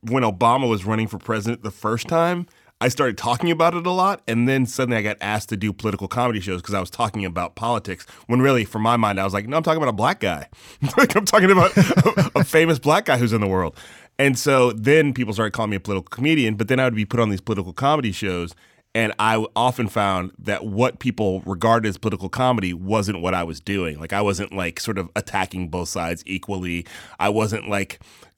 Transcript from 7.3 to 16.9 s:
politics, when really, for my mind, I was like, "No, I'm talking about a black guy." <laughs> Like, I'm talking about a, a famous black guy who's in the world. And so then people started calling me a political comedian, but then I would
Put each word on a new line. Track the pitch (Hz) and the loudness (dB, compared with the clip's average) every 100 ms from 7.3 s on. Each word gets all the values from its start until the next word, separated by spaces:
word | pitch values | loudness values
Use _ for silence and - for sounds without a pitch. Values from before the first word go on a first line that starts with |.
| 87 87 | -4 -6
politics, | - 117 113 101 90 - - - | -6 -4 -4 -4 -12 -14 -12 0
when | 123 | 2
really, | 135 123 101 | 4 2 0
for | 107 | -2
my | 110 120 | 2 2
mind, | 107 95 | 2 0
I | |
was | 95 | -2
like, | 101 110 | -4 -2
"No, | 156 | -2
I'm | |
talking | 160 160 | 0 0
about | 135 | 0
a | 101 | 0
black | 127 196 | -2 0
guy." | 98 76 - - - - | -4 -4 -10 -20 -18 -6
<laughs> | 139 - | -2 2
Like, | 285 208 | 4 2
I'm | |
talking | 196 214 185 | 2 4 6
about | 185 180 | 6 6
a, | 202 - 180 - 196 143 | 6 4 6 4 4 2
a | - | 2
famous | 160 160 165 139 | 4 4 4 2
black | 147 165 - | 2 2 2
guy | 123 | 2
who's | 120 | 2
in | 110 | 2
the | 101 | 0
world. | 92 82 - - - - - | 0 -2 -6 -20 -20 -10 0
And | 139 123 | 0 2
so | 147 131 123 | 2 4 4
then | 110 120 156 143 | 2 4 6 4
people | 127 110 | 0 -4
started | 104 107 | -2 -2
calling | - 107 | -2 -2
me | 98 | -4
a | |
political | 104 95 - | -2 -4 -6
comedian, | - 147 160 110 107 | -4 0 2 2 0
but | 107 | 0
then | 131 | 2
I | |
would | 127 | 2